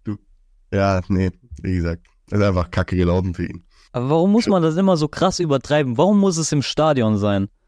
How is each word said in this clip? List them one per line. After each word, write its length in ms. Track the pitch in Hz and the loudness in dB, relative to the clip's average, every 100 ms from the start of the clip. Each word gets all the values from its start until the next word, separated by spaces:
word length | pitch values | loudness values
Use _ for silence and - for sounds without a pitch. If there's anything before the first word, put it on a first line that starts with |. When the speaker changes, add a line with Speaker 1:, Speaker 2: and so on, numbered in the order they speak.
Speaker 1:
du, 120 | - 104 _ _ _ _ _ | -12 -12 _ _ _ _ _
ja, 280 | 98 98 95 - | 0 2 0 0
nee, 220 | 95 92 - - - | 0 -2 -4 -16 -10
wie 140 | 92 92 | -4 -2
gesagt, 300 | 85 85 _ _ - | -2 -6 _ _ -4
ist 120 | 104 | 0
einfach 280 | 101 92 82 | 2 0 -2
Kacke 260 | 92 90 90 | -4 -2 0
gelaufen 380 | 87 92 92 | 2 0 -2
für 120 | 87 87 | -6 -8
ihn. 180 | 87 - _ _ | -10 -18 _ _
Speaker 2:
Aber 180 | 123 127 | -6 -2
warum 220 | 165 190 | 2 2
muss 140 | 220 220 | 2 2
Speaker 1:
Ja. 40 | |
Speaker 2:
man 120 | 190 | 2
das 140 | 160 160 | 2 2
immer 200 | 190 165 | 2 2
so 120 | 151 | 0
krass 320 | - 180 - | 0 -2 0
übertreiben? 560 | 165 139 - 151 131 117 | -2 -2 0 -2 0 0
Warum 200 | 180 202 | 2 4
muss 180 | 196 165 | 2 0
es 160 | 156 | -2
im 100 | 147 | -2
Stadion 560 | - - 156 135 110 104 | -2 0 0 2 0 0
sein? 300 | 104 101 101 _ | 0 0 -4 _